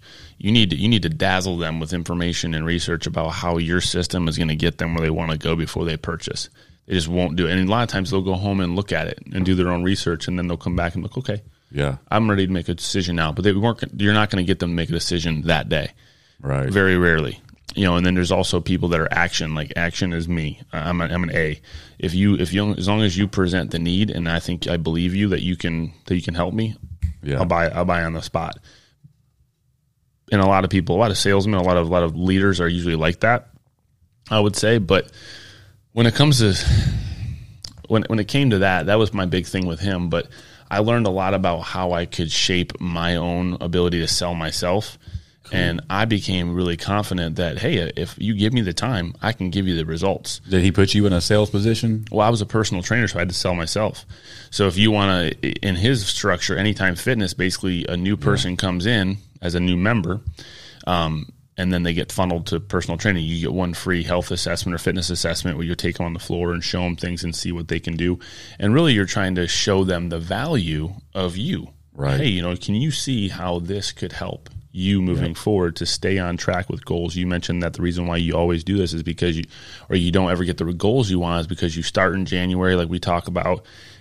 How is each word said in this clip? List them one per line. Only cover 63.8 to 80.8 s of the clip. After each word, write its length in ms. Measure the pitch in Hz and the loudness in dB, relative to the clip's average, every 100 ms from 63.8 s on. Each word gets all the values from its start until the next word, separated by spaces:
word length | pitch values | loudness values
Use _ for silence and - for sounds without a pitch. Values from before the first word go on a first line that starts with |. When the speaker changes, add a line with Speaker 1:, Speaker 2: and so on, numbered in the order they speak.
| 92 87 | -2 -2
Speaker 1:
health 300 | 82 90 - | 0 -2 -2
assessment 420 | 87 85 85 90 | -4 -4 -4 -4
or 40 | 85 | -2
fitness 320 | 90 90 85 | -2 -2 -2
assessment 480 | 85 82 - 92 80 | -2 -2 -2 -2 -2
where 80 | 85 | -4
you 100 | 87 | -2
take 220 | 90 85 | -4 -2
them 80 | 85 | -4
on 60 | |
the 60 | 85 | -6
floor 360 | - 87 87 | -6 -2 -2
and 100 | 85 | -2
show 160 | - 92 | -4 -2
them 160 | 87 82 | -2 -2
things 260 | 90 87 | -6 -4
and 140 | 85 78 | -6 -6
see 160 | 90 | -6
what 160 | 85 80 | -6 -4
they 100 | 82 | -4
can 180 | 92 82 | -4 -2
do. 220 | 87 85 - - - - | 0 -2 -6 -20 -18 -2
And 160 | 104 | 2
really, 200 | 135 165 | 4 6
you're 100 | 104 | 4
trying 320 | 95 107 92 90 | 2 0 0 0
to 100 | 85 | 0
show 380 | - 104 95 | 0 2 2
them 240 | 92 87 87 | 2 0 -2
the 100 | 82 | -4
value 760 | 82 98 156 135 82 78 82 98 - | -4 -4 0 0 0 -2 -4 -8 -8
of 220 | 95 90 92 | -4 -4 -2
you. 320 | 156 92 - - _ | -4 -4 -8 -18 _
Speaker 2:
Right. 240 | - 69 69 | -4 0 2
Speaker 1:
Hey, 100 | 127 | 2
you 120 | 90 | 0
know, 140 | 87 90 | -2 -4
can 180 | - | -2
you 160 | 107 156 | 0 0
see 380 | 135 139 120 98 | -2 -2 -2 -2
how 320 | - 90 87 | -4 -4 -4
this 320 | 85 101 - | -4 -6 -6
could 200 | - 90 | -8 -10
help 380 | - 87 - - - - | -8 -8 -10 -14 -18 -12
you 280 | 92 95 101 | -2 2 2
moving 280 | 90 85 82 | 2 2 0
Speaker 2:
Yep. 80 | 80 | -2
Speaker 1:
forward 380 | 110 98 87 - | 0 2 2 0
to 100 | 85 | -4
stay 320 | - 90 95 | -2 0 0
on 180 | 87 87 | 0 -2
track 320 | - 90 - | -2 -2 -4
with 160 | - | -6
goals? 320 | - 85 85 90 | -4 -2 -2 -2
You 100 | 90 | 0
mentioned 360 | 87 - 87 | 0 -2 -2
that 100 | 85 | -2
the 80 | - | -2
reason 240 | 87 87 85 | -2 0 -2
why 120 | 85 | 0
you 160 | 85 | 0
always 280 | 85 87 85 | 2 2 2
do 120 | 95 98 | 0 0
this 160 | 85 | 0
is 80 | 82 | -2
because 340 | 82 80 107 82 | -4 -2 0 0
you, 80 | - - - - - | -4 -10 -20 -18 -2
or 80 | 95 | 0
you 140 | 87 | 2
don't 200 | 92 90 | 2 2
ever 140 | 90 | 2
get 140 | 90 78 | 0 -2
the 60 | 85 | -4
goals 380 | 85 | 0